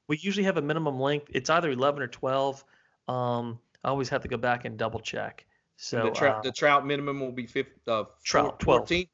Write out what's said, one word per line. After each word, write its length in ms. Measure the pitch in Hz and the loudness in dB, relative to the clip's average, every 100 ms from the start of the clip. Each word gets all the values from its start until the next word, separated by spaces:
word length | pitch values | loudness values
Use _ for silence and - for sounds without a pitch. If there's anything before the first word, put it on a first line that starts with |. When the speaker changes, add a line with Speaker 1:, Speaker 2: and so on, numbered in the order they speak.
| - | -4
Speaker 1:
We 100 | 151 | -4
usually 260 | 190 196 | -2 0
have 140 | 190 170 | 2 2
a 40 | |
minimum 380 | 147 160 151 131 | 0 0 0 0
length. 280 | 135 147 - | 0 0 -2
It's 180 | 135 131 | -4 2
either 220 | 165 165 | 2 2
eleven 320 | 123 139 147 | 2 2 0
or 40 | 123 | -4
twelve. 540 | - 131 135 139 135 - _ _ _ - | -6 -2 0 0 -4 -12 _ _ _ -6
Um, 500 | 127 123 120 120 117 _ _ | -2 0 -2 -4 -8 _ _
I 60 | 127 | -4
always 220 | 139 131 | -2 -2
have 100 | 131 | -4
to 60 | 127 | -4
go 80 | 120 | -2
back 300 | 123 123 120 | 0 -2 -4
and 100 | 113 | -4
double 240 | 113 110 | -4 -4
check. 460 | - 110 107 - - _ _ - | -8 -6 -8 -10 -20 _ _ -16
So, 220 | - 120 | -6 -2
Speaker 2:
And 80 | 113 | 0
the 40 | |
trout, 220 | - 143 107 | 2 2 2
Speaker 1:
uh, 60 | |
Speaker 2:
the 100 | 127 | -2
trout 340 | - 147 143 139 | 2 4 4 2
minimum 320 | 143 143 139 | -2 -2 -4
will 120 | 131 | -6
be 140 | 123 117 | -6 -6
fif-, 200 | 139 131 _ - | -4 -4 _ -2
uh, 160 | 110 101 _ | -2 -2 _
Speaker 1:
trout, 220 | - 143 | 0 2
Speaker 2:
four-, 140 | - - | 2 0
Speaker 1:
twelve. 200 | - 123 | 4 4
Speaker 2:
fourteen? 260 | 107 175 180 | 4 -2 -2